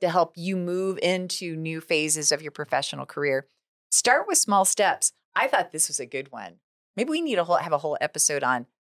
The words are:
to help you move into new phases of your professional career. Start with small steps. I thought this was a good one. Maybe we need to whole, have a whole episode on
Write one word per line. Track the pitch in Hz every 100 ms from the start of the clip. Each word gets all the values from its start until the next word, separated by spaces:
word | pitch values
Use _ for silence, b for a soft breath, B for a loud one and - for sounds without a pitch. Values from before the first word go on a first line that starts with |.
to | 175
help | 175 165 175
you | 180 185
move | 175 185 190 185
into | 180 185 180 - 175 160
new | 160 160
phases | - 160 151 156 147
of | 151
your | 151
professional | - 147 135 143 143 135
career. | 147 143 135 - _ _ _ -
Start | - 240 277 440
with | 359
small | - 196 196
steps. | - 190 - - - _
I | 190 254
thought | 214 -
this | 156 -
was | -
a | 120
good | 135 135
one. | 120 92 87 _ _ _ 190
Maybe | 262
we | 311
need | 320 190
to | 170
whole, | 240
have | 170
a | 147
whole | 151 147
episode | - - - 143
on | 127 127 120 _